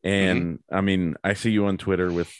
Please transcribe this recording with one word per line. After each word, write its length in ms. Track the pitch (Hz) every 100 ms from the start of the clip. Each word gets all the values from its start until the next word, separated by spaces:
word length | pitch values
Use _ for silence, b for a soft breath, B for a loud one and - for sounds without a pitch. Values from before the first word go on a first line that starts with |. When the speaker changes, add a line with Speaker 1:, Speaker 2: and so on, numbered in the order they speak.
Speaker 1:
And, 560 | 92 98 95 87 87 80
Speaker 2:
Mm-hmm. 160 | _ 95
Speaker 1:
I 60 |
mean, 340 | 98 95 87 -
I 100 | 95
see 180 | 101 117
you 160 | 107 101
on 100 | 98
Twitter 340 | - 92 90
with 220 | 87 85 -